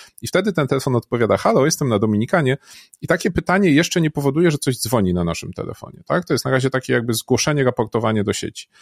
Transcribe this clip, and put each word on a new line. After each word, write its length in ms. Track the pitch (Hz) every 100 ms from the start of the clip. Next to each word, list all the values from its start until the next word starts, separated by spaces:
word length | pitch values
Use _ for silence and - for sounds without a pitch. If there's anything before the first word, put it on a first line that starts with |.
| - _
I 60 | 113
wtedy 260 | 175 202
ten 140 | 175 139
telefon 280 | 135 139 123
odpowiada: 420 | - 120 110 98
„Halo, 280 | - 226 143
jestem 240 | - 143
na 100 | 107
Dominikanie”. 580 | 110 104 123 185 135 135 - - - _
I 60 | -
takie 240 | - 214
pytanie 400 | 170 - 185 196
jeszcze 300 | 139 170 185
nie 100 | 160
powoduje, 400 | 147 143 139 175
że 60 | 147
coś 200 | - 123
dzwoni 360 | 107 123 95
na 100 | 90
naszym 300 | 85 82 85
telefonie, 500 | 87 - - - - -
tak? 200 | 160 175
To 80 |
jest 120 | 139 135
na 60 |
razie 180 | 131 131
takie 240 | 131 -
jakby 200 | 123 117
zgłoszenie, 500 | 113 - 123 - 147
raportowanie 600 | 131 120 110 110 113 110
do 100 | 98
sieci. 340 | - 87 - - _